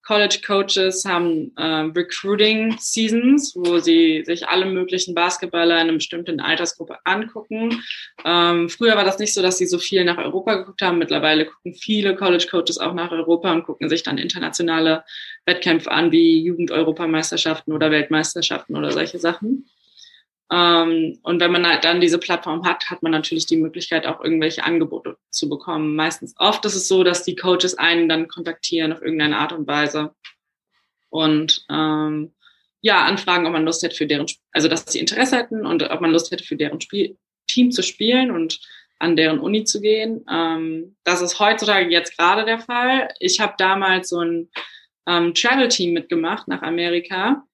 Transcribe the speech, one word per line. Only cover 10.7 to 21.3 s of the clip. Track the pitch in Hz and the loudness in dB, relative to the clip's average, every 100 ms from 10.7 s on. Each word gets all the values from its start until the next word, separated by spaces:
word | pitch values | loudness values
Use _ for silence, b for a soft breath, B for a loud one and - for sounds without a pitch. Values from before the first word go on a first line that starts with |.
| - | -4
haben. | 190 175 | 0 0
Mittlerweile | 160 151 156 156 156 | 0 0 2 2 0
gucken | - 175 | -6 -16
viele | 180 - 214 202 | -12 -2 0 0
College | 190 190 175 - | 0 2 2 2
Coaches | 180 170 - | -2 -2 -4
auch | - | -4
nach | 175 175 | -4 -6
Europa | 170 160 170 185 | -4 0 0 2
und | 165 | -2
gucken | 165 - 151 | -2 -8 -2
sich | 160 | -2
dann | 185 185 | -2 -6
internationale | 170 180 160 156 170 160 160 160 B B B B | -6 -6 -6 -4 -2 0 2 0 B B B B
Wettkämpfe | - 175 185 165 - | -2 0 2 2 2
an, | - 165 | 2 4
wie | 160 165 160 | 6 6 4
Jugend-Europameisterschaften | 165 170 175 - 160 156 165 160 160 - 160 156 - | 2 -2 -2 0 0 0 -2 -2 -2 -2 -2 -2 -4
oder | 156 156 | 0 2
Weltmeisterschaften | 151 147 156 156 175 165 147 - 147 | 2 2 0 0 -4 -4 -4 -6 -6
oder | 147 | -2
solche | 143 165 175 | -2 -2 -2
Sachen. | 170 170 208 269 - b b b b b b _ _ | -4 -2 -4 -4 -6 b b b b b b _ _
Ähm, | 175 175 170 165 165 160 - | 2 4 4 4 2 0 -4
und | 165 | -2